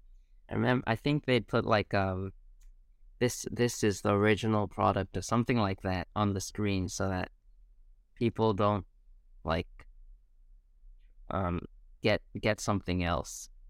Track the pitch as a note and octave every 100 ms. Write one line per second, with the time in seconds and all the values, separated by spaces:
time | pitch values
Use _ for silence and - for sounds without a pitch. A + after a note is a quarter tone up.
0 | - - - - - A2 A2+ B2+ - A2
1 | C#3+ D3 - B2 - A#2 G#2 A2 - G2+
2 | F#2+ F#2 F#2+ - - - - - - _
3 | - - B2 - - - A#2+ - G#2+ F#2+
4 | G#2 G2+ G#2+ G#2 A2 G#2+ G2+ - G2+ G2
5 | F#2 F#2+ - A#2 A#2 A#2+ G2+ G2 F#2+ F#2
6 | - G#2 G#2 G2 - - G#2 F#2+ F#2 -
7 | F#2+ F2+ - - - - - - - -
8 | _ - A#2 - A2 G2 G#2 G#2 - _
9 | - - - - D#2 E2 - - - -
10 | - - _ - - - _ _ - -
11 | - - - F#2+ F2+ F2 - - - -
12 | A2 G#2 - G#2 G#2+ G#2 - G2+ - F2+
13 | F2 E2+ - - - - -